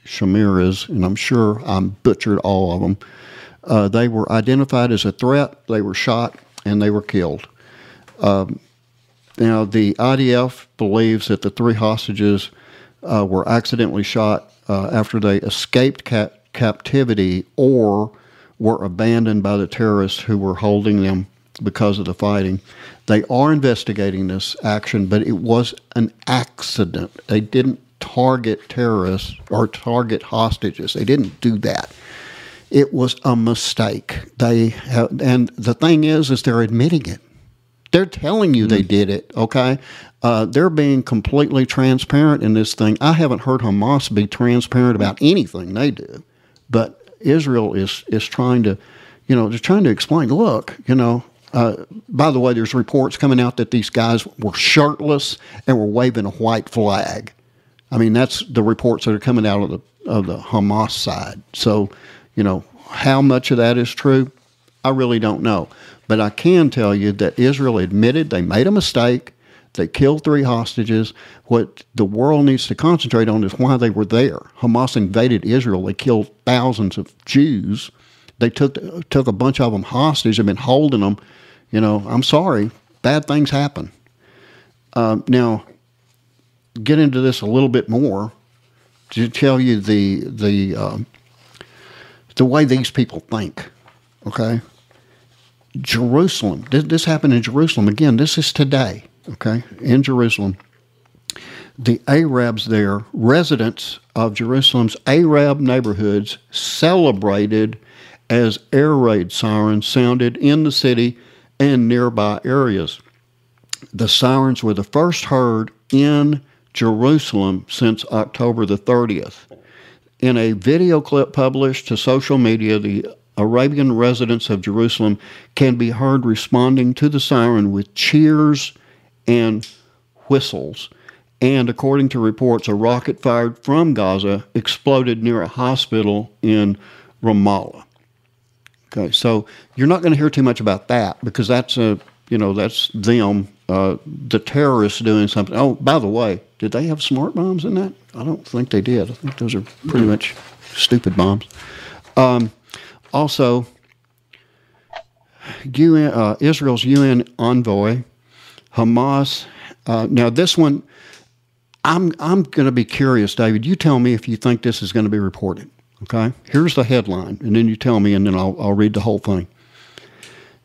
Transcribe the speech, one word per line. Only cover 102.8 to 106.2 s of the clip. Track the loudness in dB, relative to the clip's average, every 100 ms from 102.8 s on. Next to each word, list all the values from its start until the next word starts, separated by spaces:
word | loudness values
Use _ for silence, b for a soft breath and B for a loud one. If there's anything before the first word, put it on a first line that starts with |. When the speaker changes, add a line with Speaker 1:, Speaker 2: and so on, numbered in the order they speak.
| 0 -2 -6
Speaker 1:
residents | 0 4 4 2 0 -2 -4 -14 -16 _ -4
of | -4 -4
Jerusalem's | -2 2 2 2 0 -2 0
Arab | 4 4 4 2 2
neighborhoods, | 0 0 -2 -2 0 0